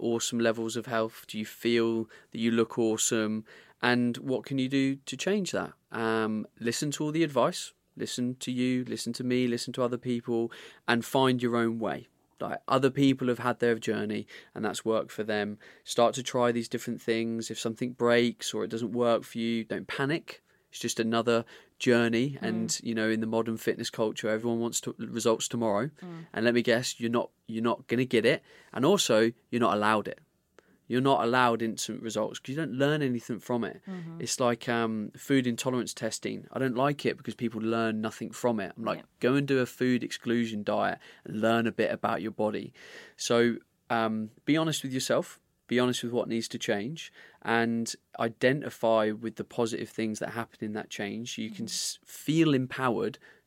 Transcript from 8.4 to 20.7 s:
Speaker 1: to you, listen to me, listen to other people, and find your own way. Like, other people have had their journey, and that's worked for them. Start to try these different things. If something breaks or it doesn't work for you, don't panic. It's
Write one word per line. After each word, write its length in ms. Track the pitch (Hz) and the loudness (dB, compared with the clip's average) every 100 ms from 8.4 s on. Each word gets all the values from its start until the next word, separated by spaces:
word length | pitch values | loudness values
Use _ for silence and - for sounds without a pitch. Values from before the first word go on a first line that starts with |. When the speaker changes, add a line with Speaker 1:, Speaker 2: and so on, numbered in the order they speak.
Speaker 1:
to 100 | - | -4
you, 320 | 123 127 127 120 | 0 0 0 -2
listen 280 | 110 120 | -6 -6
to 100 | 117 | -4
me, 240 | 127 127 123 | 0 2 2
listen 240 | 120 - | 0 -4
to 100 | 127 | -2
other 140 | 120 123 | -2 -2
people, 540 | 127 120 123 117 117 - - - - | -2 -4 0 0 -2 -6 -20 -6 2
and 160 | 120 - | 2 4
find 360 | 135 131 127 | 4 4 4
your 140 | 123 120 | 2 2
own 240 | 113 113 | 2 0
way. 280 | 104 65 - _ _ - | -4 -4 -10 _ _ -10
Like, 180 | - - - | -8 -6 0
other 220 | 131 135 | 4 4
people 400 | 143 139 131 127 | 4 4 4 2
have 100 | 120 | 0
had 200 | 123 117 | 0 2
their 160 | 120 113 | 2 2
journey, 480 | - 107 104 107 107 - - | 0 -2 -2 -4 -8 -14 -14
and 120 | - 107 | -6 -4
that's 180 | - | -2
worked 280 | 110 110 - | 0 0 -2
for 120 | - | -6
them. 340 | 107 104 104 104 - - - | -4 -2 -2 -6 -16 -16 -4
Start 300 | - 117 123 | 4 4 4
to 80 | |
try 280 | 123 127 120 | -2 2 2
these 160 | 120 113 | 2 -2
different 340 | 120 - 110 | -4 -6 -4
things. 480 | - 113 113 113 110 | 0 0 0 -2 -6
If 80 | 110 | -4
something 320 | 117 113 123 | -4 -4 -6
breaks 600 | 123 120 120 120 104 - | 0 4 6 4 0 -6
or 120 | 107 98 | -4 -4
it 40 | |
doesn't 200 | 117 117 | -4 -2
work 320 | 120 120 113 | 0 2 2
for 140 | - 117 | -2 -6
you, 260 | 117 117 | -2 -2
don't 240 | 110 98 - | -4 -6 -6
panic. 540 | - 139 165 - - _ _ | -2 -2 -2 -6 -18 _ _
It's 100 | _ | _